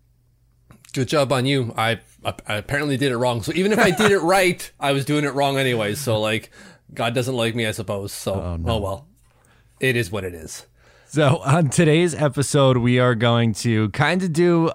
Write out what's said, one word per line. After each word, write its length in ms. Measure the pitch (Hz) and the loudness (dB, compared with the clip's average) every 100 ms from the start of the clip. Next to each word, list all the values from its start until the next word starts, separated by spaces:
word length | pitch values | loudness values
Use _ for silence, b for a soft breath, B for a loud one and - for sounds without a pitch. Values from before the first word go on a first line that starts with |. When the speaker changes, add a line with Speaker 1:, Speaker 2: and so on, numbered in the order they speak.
| _ _ _ _ _ _ _ - - | _ _ _ _ _ _ _ -20 -10
Speaker 1:
Good 160 | - 123 | -6 -2
job 240 | 156 131 | 0 2
on 140 | 135 127 | 0 0
you. 260 | 139 117 | 0 -2
I, 260 | - 113 113 - _ | -2 -2 -2 -8 _
I, 120 | - - - | -10 -10 -6
I 100 | 107 | -8
apparently 420 | - 143 147 131 | -4 -4 -2 0
did 120 | 139 | 0
it 60 | 120 | 0
wrong. 260 | 123 117 | 0 0
So 120 | 98 | -2
even 180 | 160 196 | -2 0
if 60 | 220 | 2
I 140 | 202 | 2
did 200 | 170 214 | 4 2
it 60 | 196 | 4
Speaker 2:
<laughs> 40 | |
Speaker 1:
right, 480 | 160 190 185 180 - - | 4 4 2 0 -8 -6
I 140 | 143 | -2
was 140 | 139 131 | 0 0
doing 180 | 147 | -2
it 80 | 147 | 0
wrong 240 | 131 139 135 | 0 0 2
anyway. 380 | 131 120 104 | 0 0 -2
So, 260 | 104 - 110 | -2 -2 0
like, 300 | 107 110 - B B B - | 0 -2 -6 B B B -18
God 220 | - 120 | -6 -2
doesn't 200 | 123 120 | -2 -2
like 200 | 127 117 | -2 -2
me, 100 | 117 | -2
I 60 | 110 | -4
suppose. 420 | 107 107 101 98 | -4 -6 -6 -8
So, 220 | - - | -8 -6
Speaker 2:
Oh, 220 | 95 87 85 | -4 -4 -6
no. 180 | 82 | -2
Speaker 1:
oh 40 | 113 | -2
well. 300 | 98 98 - _ _ b b b b _ | -4 -8 -12 _ _ b b b b _
It 160 | 131 120 | 0 0
is 160 | 95 | -2
what 120 | 101 | -6
it 100 | 92 | -8
is. 320 | 85 80 - - b b b b | -10 -14 -16 -20 b b b b
Speaker 2:
So 320 | 139 143 160 | 0 2 2
on 320 | 139 160 147 | 2 2 2
today's 440 | 143 160 156 175 | 2 4 4 2
episode, 640 | - 147 143 131 147 135 123 | 0 -2 0 0 4 4 4
we 220 | 120 123 | 2 2
are 160 | 123 | 2
going 400 | 117 120 117 117 | 2 2 2 2
to 340 | 104 120 110 107 | 0 0 0 0
kinda 360 | 113 147 185 185 | 0 0 0 -2
do 400 | 151 175 170 165 | 2 2 4 2